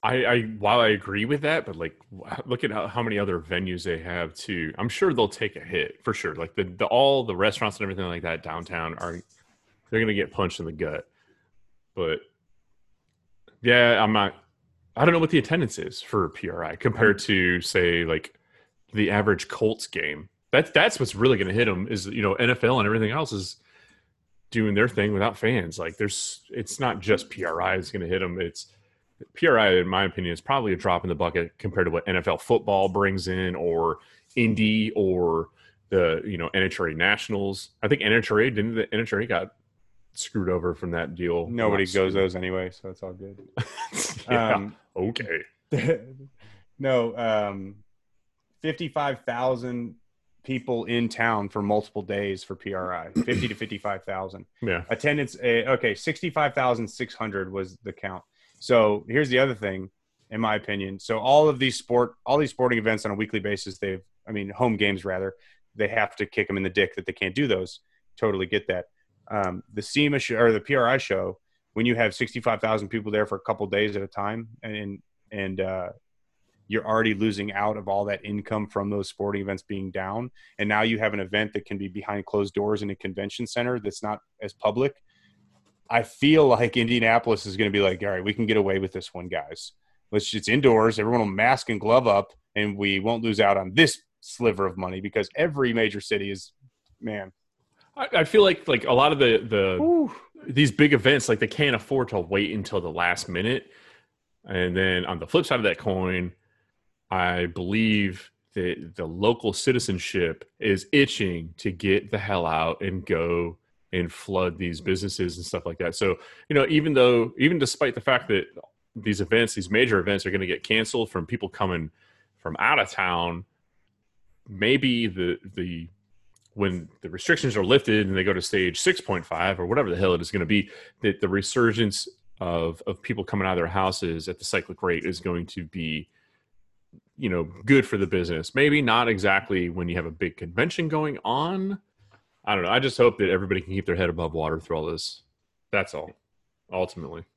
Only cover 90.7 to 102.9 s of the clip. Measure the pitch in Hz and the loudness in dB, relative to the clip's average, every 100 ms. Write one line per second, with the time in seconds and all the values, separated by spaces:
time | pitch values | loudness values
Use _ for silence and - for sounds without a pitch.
90.7 | 113 113 107 107 120 107 95 117 131 - | 6 4 2 0 2 0 2 2 2 0
91.7 | 107 104 123 120 101 98 _ _ - 104 | -4 4 4 6 2 2 _ _ -4 -2
92.7 | 101 101 98 101 117 113 104 101 98 92 | 0 0 0 0 -2 0 4 4 4 2
93.7 | 107 160 - _ _ - - 120 98 98 | 4 4 4 _ _ -20 0 0 2 -2
94.7 | 90 92 92 98 110 101 - 165 143 131 | -2 -6 -6 -4 -2 -4 -2 -2 0 0
95.7 | 117 110 104 - 104 98 98 - _ 131 | 2 0 0 -4 -4 -2 -8 -12 _ _
96.7 | _ _ _ 117 104 95 _ _ _ _ | _ _ _ -10 -8 -10 _ _ _ _
97.7 | _ _ - 269 180 160 220 196 175 - | _ _ -10 0 2 4 8 6 6 0
98.7 | 127 123 127 147 151 127 113 117 107 95 | 0 4 6 6 6 6 4 2 2 2
99.7 | 92 320 349 269 - - - - 131 143 | 2 2 2 2 -4 -20 -20 -4 2 2
100.7 | - 147 139 117 143 - 110 110 - 147 | 6 6 6 6 4 4 0 0 0 0
101.7 | 117 - 135 123 104 82 98 101 104 92 | 0 0 -2 0 -2 0 0 0 -4 -4
102.7 | 98 85 | -4 -4